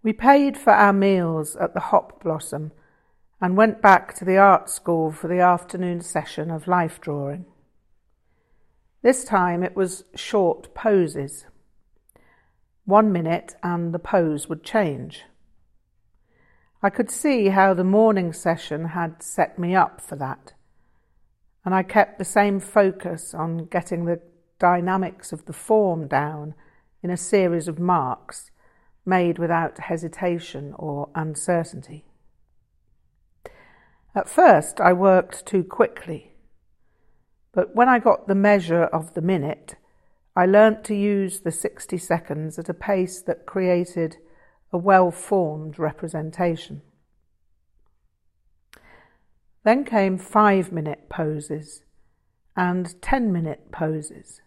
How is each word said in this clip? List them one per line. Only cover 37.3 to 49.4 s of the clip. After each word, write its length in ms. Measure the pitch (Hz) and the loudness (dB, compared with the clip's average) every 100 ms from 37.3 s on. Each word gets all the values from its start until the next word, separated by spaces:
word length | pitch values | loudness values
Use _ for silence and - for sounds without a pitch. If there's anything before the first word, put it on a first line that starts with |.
| _ _ | _ _
but 200 | - - | -4 -2
when 140 | 214 247 | 2 4
I 120 | 247 | 4
got 280 | 233 - - | 4 0 0
the 80 | 196 | 2
measure 480 | 208 202 165 170 | 4 4 2 0
of 300 | 165 160 160 | 0 -2 -6
the 80 | - | -4
minute, 540 | 165 185 139 - - - _ _ _ _ _ - | -2 -2 -2 -8 -14 -20 _ _ _ _ _ 0
I 120 | 180 | 4
learnt 360 | 202 220 214 - | 6 6 4 -4
to 100 | 208 | -2
use 460 | 202 202 190 180 | 0 0 -2 -4
the 100 | 170 | -8
sixty 480 | 165 - - - 180 | -6 -8 -10 -10 -10
seconds 580 | - 165 - 151 156 156 | -4 -4 -4 -8 -8 -10
at 100 | 165 | -10
a 60 | |
pace 480 | 170 - 196 180 - | -10 -4 -2 -2 -6
that 240 | - 170 - | -8 -8 -6
created 720 | 190 185 175 175 - 160 165 _ _ _ _ _ | -4 0 0 -2 -4 -6 -6 _ _ _ _ _
a 80 | 180 | -4
well-formed 960 | 185 190 180 175 - 196 165 151 156 147 | 4 6 4 0 -2 0 0 -4 -12 -6
representation. 1040 | 151 - 165 156 156 151 175 160 - 143 _ _ _ _ _ _ _ _ _ _ _ _ _ _ _ _ _ _ _ _ _ _ _ _ _ _ | -6 -6 -10 -8 -10 -2 -2 -2 -10 -18 _ _ _ _ _ _ _ _ _ _ _ _ _ _ _ _ _ _ _ _ _ _ _ _ _ _